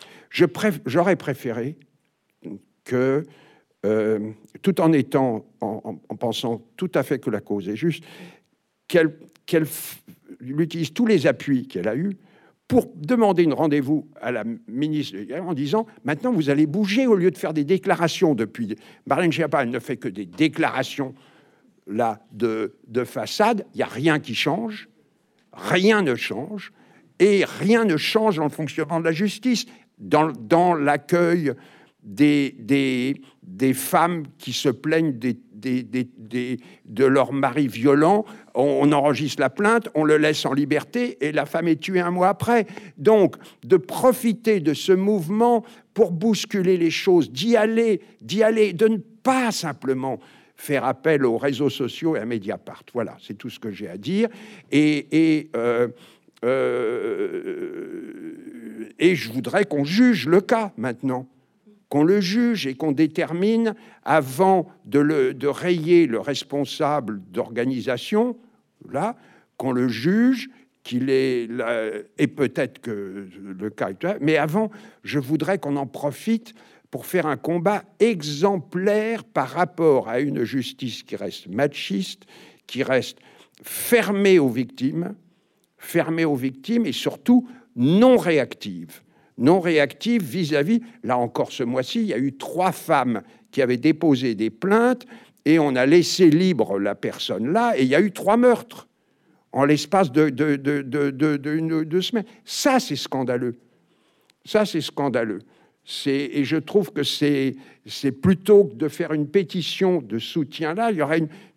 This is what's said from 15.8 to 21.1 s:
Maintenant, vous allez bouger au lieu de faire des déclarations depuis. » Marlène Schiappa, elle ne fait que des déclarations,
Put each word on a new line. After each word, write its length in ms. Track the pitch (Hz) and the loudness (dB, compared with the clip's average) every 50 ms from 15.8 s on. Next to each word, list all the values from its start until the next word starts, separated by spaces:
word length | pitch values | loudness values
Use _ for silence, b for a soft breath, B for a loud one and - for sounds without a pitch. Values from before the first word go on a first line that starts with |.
| 226 B B B - | -2 B B B -6
Maintenant, 280 | - - - 226 254 | -6 -6 -4 -2 -2
vous 180 | 240 165 143 139 | 0 0 0 2
allez 160 | 139 147 156 | 2 2 2
bouger 400 | 151 147 208 208 190 202 262 262 | 2 0 -2 -2 0 0 2 4
au 100 | 240 214 | 4 4
lieu 140 | 180 175 185 | 4 4 0
de 80 | - | 0
faire 160 | - - 156 156 | -2 -6 -4 -2
des 100 | 156 143 | -2 0
déclarations 680 | 143 190 180 185 190 170 165 170 160 - - 185 160 139 | 0 0 0 0 -2 0 0 0 -2 0 2 2 2 2
depuis. » 420 | 104 113 104 - - 117 98 110 B B B B B B | 0 -2 -4 -6 -8 -6 -6 -8 B B B B B B
Marlène 260 | - 135 156 180 165 | -2 0 2 2 0
Schiappa, 320 | 139 160 160 135 135 139 127 | 0 0 -2 0 0 0 0
elle 60 | 117 | -2
ne 100 | 127 117 | -4 -6
fait 180 | - - 127 | -6 -8 -8
que 100 | - - | -8 -8
des 180 | 117 90 104 95 | -10 -10 -10 -12
déclarations, 880 | 85 87 104 156 151 - 156 151 123 120 131 127 - - 143 135 131 | -12 -2 0 0 0 0 0 -2 -2 -2 -4 -6 -6 -6 -8 -8 -8